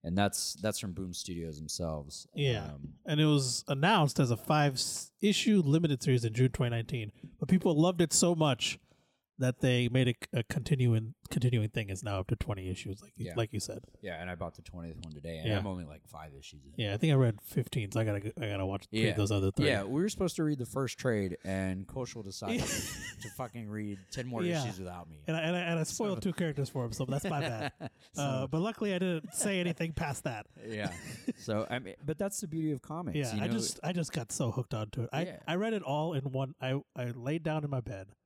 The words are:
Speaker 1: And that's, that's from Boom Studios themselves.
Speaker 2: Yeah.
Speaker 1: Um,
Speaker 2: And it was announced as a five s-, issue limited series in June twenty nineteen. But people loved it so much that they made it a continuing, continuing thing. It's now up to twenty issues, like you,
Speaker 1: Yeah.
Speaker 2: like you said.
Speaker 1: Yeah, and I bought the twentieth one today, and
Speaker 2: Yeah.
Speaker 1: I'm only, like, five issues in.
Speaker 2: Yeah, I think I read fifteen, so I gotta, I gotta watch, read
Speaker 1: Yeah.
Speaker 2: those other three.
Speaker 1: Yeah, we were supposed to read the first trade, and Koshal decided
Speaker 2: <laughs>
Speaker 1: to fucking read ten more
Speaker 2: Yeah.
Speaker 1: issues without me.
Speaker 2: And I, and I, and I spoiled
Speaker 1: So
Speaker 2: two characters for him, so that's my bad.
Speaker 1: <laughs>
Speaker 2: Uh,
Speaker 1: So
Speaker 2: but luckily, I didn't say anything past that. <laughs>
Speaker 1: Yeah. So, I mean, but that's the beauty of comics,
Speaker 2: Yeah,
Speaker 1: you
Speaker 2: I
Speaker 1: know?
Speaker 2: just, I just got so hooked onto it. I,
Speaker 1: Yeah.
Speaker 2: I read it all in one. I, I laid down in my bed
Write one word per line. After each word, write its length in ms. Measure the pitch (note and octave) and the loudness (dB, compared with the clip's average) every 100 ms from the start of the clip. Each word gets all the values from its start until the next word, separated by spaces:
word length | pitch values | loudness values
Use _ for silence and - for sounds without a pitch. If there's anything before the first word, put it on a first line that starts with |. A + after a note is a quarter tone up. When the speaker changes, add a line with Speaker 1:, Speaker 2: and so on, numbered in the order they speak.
Speaker 1:
And 140 | D#2+ F2+ | 0 2
that's, 360 | G2+ - - | 2 2 -4
that's 260 | - G#2+ - | -2 -2 -2
from 140 | G2+ | -6
Boom 200 | E2+ F#2 | -6 -6
Studios 460 | F2 - E2+ E2 D2 | -8 -6 -6 -6 -8
themselves. 640 | D2+ - E2+ D#2 C#2+ - - | -8 -4 -2 -4 -8 -14 -12
Speaker 2:
Yeah. 300 | - C#3 A2 D2+ | -2 0 0 -4
Speaker 1:
Um, 200 | C#2+ D2 - - | -10 -12 -12 -2
Speaker 2:
And 140 | D3+ | 4
it 60 | D#3 | 6
was 400 | D3 B2+ - - | 6 4 -2 -2
announced 520 | C#3 E3+ G#3+ D3 - | 2 6 6 4 4
as 120 | B2+ | 2
a 60 | A#2 | 2
five 380 | - D3+ D3 C3 | 2 4 4 2
s-, 360 | - - - _ | -4 -4 -8 _
issue 400 | G3+ G3+ - G#3 | 2 4 6 6
limited 380 | C#3+ D#3+ E3 C3+ | 6 4 4 2
series 220 | - B2 | 4 4
in 100 | A2+ | 2
June 160 | A2 B2+ | 4 4
twenty 180 | - B2 | 4 0
nineteen. 400 | A#2 A2+ B2 G#2 - - - | 0 -2 -4 -6 -10 -20 -6
But 120 | C#3+ | 4
people 260 | F#3 F#3 D3+ | 6 6 6
loved 200 | E3+ F3 | 6 6
it 120 | E3 | 4
so 200 | - F3 | 6 4
much 460 | E3+ D3+ B2 - - _ _ _ _ _ - | 6 4 4 -2 -4 _ _ _ _ _ 0
that 220 | B2+ - | 0 4
they 260 | C3 B2 B2 | 4 4 4
made 220 | B2+ B2 | 4 4
it 80 | - - | 2 -2
a 100 | B2 | -2
continuing, 720 | - - A2+ C3+ B2 A2+ A2+ - - | 0 -4 2 4 6 4 2 -10 -4
continuing 400 | E3 B2 A#2+ G#2+ | 2 4 4 2
thing. 200 | A#2+ G2+ | 0 -4
It's 140 | F#2 | -4
now 160 | G#2+ G2 | -2 -2
up 80 | F#2+ | 0
to 80 | G#2+ | -2
twenty 340 | - G2 F#2 | -2 -4 -4
issues, 320 | F#2 G#2 G2 | -6 -6 -10
like 120 | - - | -12 -8
you, 120 | F#2 | -4
Speaker 1:
Yeah. 60 | E2+ | -2
Speaker 2:
like 160 | A2 | -2
you 80 | G#2 | -2
said. 180 | - - - - | -6 -10 -14 -14
Speaker 1:
Yeah, 200 | G2 D#2+ | -10 -8
and 80 | F2+ | -8
I 60 | F2 | -6
bought 200 | E2+ - | -8 -10
the 60 | |
twentieth 360 | E2+ F2 E2+ D#2+ | -16 -12 -10 -10
one 120 | D#2+ | -12
today, 240 | D2+ D#2 E2 | -10 -8 -6
and 100 | A2 | -2
Speaker 2:
Yeah. 100 | G2+ | -2
Speaker 1:
I'm 80 | G2+ | -4
only, 200 | F2+ D#2 | -6 -10
like, 200 | D2+ - | -16 -16
five 240 | D#2 D#2 C#2 | -16 -14 -16
issues 280 | - D2 C2+ | -18 -20 -14
in. 80 | - | -4
Speaker 2:
Yeah, 180 | G#2+ | -2
I 40 | G2+ | 0
think 160 | D#3+ | 4
I 20 | C3+ | 6
read 240 | B2 G#2 | 4 2
fifteen, 480 | - - B2 B2 G2+ | -4 -4 -2 -4 -2
so 120 | A2+ | 0
I 20 | |
gotta, 300 | A2 G2+ G2+ - | 0 -2 -4 -6
I 120 | A2 | -4
gotta 160 | G2 F#2+ | -2 -2
watch, 240 | G2 - | -4 -4
read 80 | A2 | 0
Speaker 1:
Yeah. 120 | A2 F#2+ | 2 2
Speaker 2:
those 160 | G2+ | 2
other 180 | G2+ F#2+ | 4 2
three. 160 | - D3 | 4 2
Speaker 1:
Yeah, 180 | A2 G2+ | 2 0
we 160 | C#3 | 0
were 80 | G3+ | 0
supposed 260 | - F#3 - | 0 -2 0
to 80 | |
read 160 | D#3 C#3+ | 0 0
the 60 | A#2+ | -2
first 320 | C3+ C3 - | -2 -2 0
trade, 400 | B2+ G#2+ G2 - F#2+ | 0 2 0 -2 -2
and 420 | F#2+ F#2+ F#2 G2 | 0 0 -2 -6
Koshal 340 | C3 B2 A#2 | -8 -8 -8
decided 380 | G2 - - A#3 | -10 -8 -2 -2
Speaker 2:
<laughs> 600 | - - - A5 A#5 - | 0 -2 -6 -8 -10 -10
Speaker 1:
to 80 | A5 G#5 | -12 -8
fucking 320 | B2 A#2+ G#2+ | -8 -6 -6
read 280 | G#2+ G#2 G2 F#2 | -4 -4 -6 -8
ten 160 | - B2 | -8 -4
more 160 | A#2 | -2
Speaker 2:
Yeah. 180 | F3 D#3+ | 0 0
Speaker 1:
issues 160 | B2 F#2 | -2 -6
without 320 | F2+ F2 E2 | -8 -10 -14
me. 140 | D2+ - | -10 -4
Speaker 2:
And 120 | D#3+ | -2
I, 20 | |
and 160 | D#3+ F3+ | 0 0
I, 40 | |
and 180 | E3+ E3 | 0 0
I 40 | |
spoiled 340 | D#3 - G#3 D3 | -2 -2 -2 0
Speaker 1:
So 140 | G3 | -2
Speaker 2:
two 20 | |
characters 340 | - E3+ C#3+ C3+ | 0 0 0 -2
for 160 | C3+ | -2
him, 80 | A#2+ | -4
so 140 | A2+ B2+ | -2 -2
that's 180 | C#3+ | -2
my 160 | - D3 | 0 0
bad. 320 | D#3 A2+ C#3+ _ | -2 -2 -6 _
Speaker 1:
<laughs> 40 | |
Speaker 2:
Uh, 600 | C#3 _ - - C#3+ C3 | -14 _ -14 -4 -2 0
Speaker 1:
So 60 | C3+ | 0
Speaker 2:
but 80 | D#3 | 0
luckily, 340 | G3+ A3 G#3 | 0 0 -2
I 60 | F3+ | 2
didn't 340 | F#3 E3 - | 0 0 -4
say 280 | - G#3 F#3+ | -2 0 2
anything 320 | F3 E3 E3 | 0 0 -4
past 320 | D#3 D#3 C3+ C#3+ | -2 -4 -2 -4
that. 220 | A2 - - | -6 -10 -14
<laughs> 100 | A2 | -6
Speaker 1:
Yeah. 240 | G#2+ G2+ F2 - B2 - - | -2 -2 -4 -12 -6 -6 -6
So, 280 | - G#2+ - | -2 0 0
I 100 | B2 | -4
mean, 160 | G2 - C#3+ | -6 -8 -6
but 120 | D#3 | -2
that's 240 | G3 - | -4 -4
the 60 | F3+ | -4
beauty 220 | D#3+ D#3 | -2 0
of 80 | C#3 | -2
comics, 340 | - D#3 E3 D3 | -4 -6 -4 -2
Speaker 2:
Yeah, 160 | C3 G#2 | -2 -2
Speaker 1:
you 40 | |
Speaker 2:
I 40 | F3 | 0
Speaker 1:
know? 60 | |
Speaker 2:
just, 260 | A3 E3 - | 0 -2 -4
I 100 | D#3 | -2
just 180 | F3 D#3 | -2 -2
got 220 | D#3 A2+ | -4 -4
so 180 | - B2+ | -2 -2
hooked 220 | A#2 A#2+ | -2 -4
onto 300 | A2+ G#2+ - | -4 -4 -4
it. 60 | A#2 | -2
I, 80 | C#3 F3 | -2 -4
Speaker 1:
Yeah. 100 | G#2 - | -6 -4
Speaker 2:
I 80 | F3 | 0
read 160 | A3+ | 0
it 100 | G#3+ | -2
all 300 | C#3 D3 D#3+ | 0 0 0
in 100 | D3+ C3+ | -2 -2
one. 220 | C3 C3+ - | -2 -4 -4
I, 220 | C3 C3+ - | -2 -2 -4
I 180 | - B2 | -6 -6
laid 320 | A#2+ A#2+ E3 | -4 -2 -2
down 200 | D#3 D#3 | 0 -2
in 60 | D3 | 0
my 100 | C3+ | -2
bed 280 | A2+ F#2+ F#2+ _ | -2 -8 -12 _